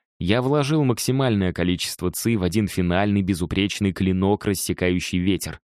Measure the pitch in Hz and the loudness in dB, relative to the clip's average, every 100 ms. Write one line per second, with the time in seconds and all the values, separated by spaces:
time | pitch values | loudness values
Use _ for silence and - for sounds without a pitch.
0 | _ - 87 120 127 147 139 156 131 110 | _ -6 0 0 2 0 2 2 2 0
1 | - 135 131 104 92 87 90 87 - - | 0 0 2 2 0 0 0 0 -4 -4
2 | 90 - 117 110 90 107 98 - 87 87 | -4 -2 -2 0 0 0 0 0 0 2
3 | 104 101 95 85 87 90 101 - 101 87 | 2 2 0 -2 -2 -2 -2 0 -2 0
4 | 95 92 95 104 104 95 - 87 90 90 | 0 2 2 2 0 -2 -4 -2 0 0
5 | - 90 90 90 80 - _ | -2 0 0 0 -4 -12 _